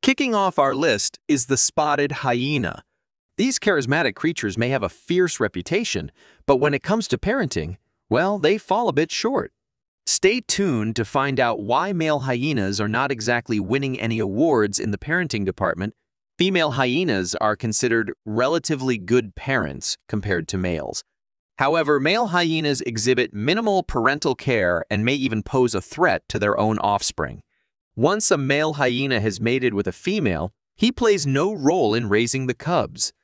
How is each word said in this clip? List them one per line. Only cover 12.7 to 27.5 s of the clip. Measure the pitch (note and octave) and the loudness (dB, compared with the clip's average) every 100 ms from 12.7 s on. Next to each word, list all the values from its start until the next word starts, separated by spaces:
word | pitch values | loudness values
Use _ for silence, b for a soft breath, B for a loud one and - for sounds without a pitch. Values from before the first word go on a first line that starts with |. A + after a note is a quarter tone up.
| G2+ | -2
are | G#2+ | -2
not | A2 C3+ | 0 -2
exactly | C3 G#2+ A#2+ - A2 | -2 -2 -2 0 -4
winning | F#2+ C3+ C#3 B2+ | 0 -2 -2 -4
any | A2+ A2+ | -4 -2
awards | G2+ G2 E3 C3 G#2 G2 | -2 0 2 4 2 0
in | - | -4
the | G2+ | -6
parenting | - E3+ E3+ A2+ | -4 -4 -2 -4
department. | F#2+ F2+ F#2+ E2+ G2+ - _ _ _ _ | -4 -2 -2 -2 -6 -8 _ _ _ _
Female | F3+ F#3 D#3 | 0 2 0
hyenas | C3 B2+ C3 F3+ G2+ F2+ - | 2 0 2 0 0 -2 -2
are | G#2+ G#2+ | -2 0
considered | A2+ G#2+ B2 A2+ G#2 - - | -2 0 0 0 -2 -8 -6
relatively | G#2+ B2+ E3 C#3 D3+ C3 A#2+ | -2 0 0 -2 -4 -2 -2
good | F2+ A#2+ A2 - | 2 2 2 -8
parents | - C3+ D#2 C2 - - _ | -4 -2 -2 -6 -8 -8 _
compared | G#2+ G2+ F2+ D#2 | -6 -2 -4 -2
to | F#2+ | -4
males. | F2+ E2 C2 - - _ _ _ _ - | -2 -4 -6 -10 -12 _ _ _ _ -2
However, | C3+ E3 D3+ D3 | 0 2 2 2
male | C#3+ G#3 A#3 | 2 0 0
hyenas | F3 F3 D#3+ D3+ C3 | 0 0 0 0 -2
exhibit | - A2+ A2 B2+ B2+ | -4 -4 0 2 0
minimal | G#2 A2+ F#3+ A3+ F#3+ | -2 -2 0 0 -2
parental | F3 C3 A#2 C#3+ D#3 C3 | 0 0 0 0 -2 -2
care | - A#2+ F2+ F2 - | 0 2 2 0 -2
and | G#2 | -2
may | A2 C#3 | 0 0
even | C3 A2+ | 0 0
pose | G2+ C3 B2 | 0 2 2
a | G2+ | 2
threat | - - E3+ F2+ _ | -6 0 2 2 _
to | - | 0
their | G#2 G2+ | 2 2
own | G#2+ G#2+ | 2 2
offspring. | G2+ G2+ - - C#2+ A#1 - | 0 0 -2 -4 -6 -8 -18